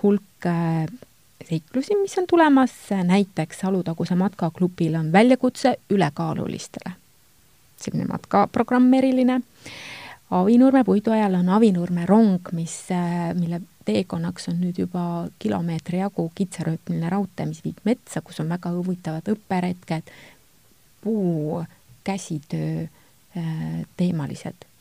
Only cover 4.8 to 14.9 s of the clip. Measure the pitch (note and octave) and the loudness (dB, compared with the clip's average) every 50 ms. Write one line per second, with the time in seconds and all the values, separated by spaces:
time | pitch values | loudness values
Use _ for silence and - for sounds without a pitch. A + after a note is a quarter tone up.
4.8 | E3+ D#3 D#3 D#3+ D#3 D#3 E3 G3 A#3 B3+ C4 - - B3+ - - - B3 G#3+ - | -2 0 0 0 0 4 6 6 6 6 4 4 2 -2 -2 0 0 0 0 0
5.8 | _ - G3+ G3 E3 D3 - - E3+ D#3+ D3+ - - - - - - - - - | _ 0 0 2 2 0 -2 -4 -6 -4 -4 -4 -6 -6 -8 -10 -12 -14 -14 -12
6.8 | - F#3 F3+ - _ _ _ _ _ _ _ _ _ _ _ _ _ _ _ - | -12 -12 -14 -14 _ _ _ _ _ _ _ _ _ _ _ _ _ _ _ -12
7.8 | - - - - - - - - - - - G3+ G3+ - - B3+ A#3 - B3 B3 | -10 -6 -4 -4 -4 -4 -6 -8 -6 0 2 2 2 2 0 -2 0 2 2 4
8.8 | B3+ B3+ C4 C4+ C4 C4+ B3+ B3+ B3+ B3 B3+ B3+ B3+ - _ _ - - - - | 6 6 6 4 4 2 2 2 2 2 2 0 -4 -6 _ _ -20 -18 -18 -16
9.8 | - - - - - - - - _ _ F#3 F3+ F#3 G#3 A#3 A#3+ C4 C4+ C4 C4+ | -16 -16 -18 -18 -18 -20 -20 -20 _ _ 0 2 4 6 6 6 6 6 6 4
10.8 | A#3+ F#3+ F#3+ G#3 - A3+ A3 A3 G#3 G3 F#3 F3+ F3+ F3+ F#3+ A3 A#3 G#3+ F#3 F3 | 4 4 2 2 2 2 2 2 2 2 2 2 2 2 4 4 4 4 4 2
11.8 | F3 F3+ F3+ E3+ E3+ F3+ G3 A3+ A3+ G3+ F#3 F3+ F3+ - F3 E3 E3 D#3+ - - | 0 -2 -2 -2 2 4 6 6 6 4 2 0 -2 -6 -6 -6 -6 -6 -10 -14
12.8 | - - F#3 F3+ F3 E3+ F3 F3 E3+ E3+ E3+ F3+ E3+ E3 F3 E3+ G#3+ - _ _ | -6 -4 -2 -2 -2 -2 -2 -2 -4 -2 -2 -2 -2 -2 -4 -6 -8 -12 _ _
13.8 | - - G#3+ G#3 F#3 - F#3 E3+ E3 F3 F3+ - - F3 E3+ E3+ F3+ F3 F3 - | -4 -2 -2 -2 -2 -4 -6 -4 -4 -6 -6 -8 -8 -6 -4 -2 -2 -2 -2 -4
14.8 | F#3 F3+ | -4 -4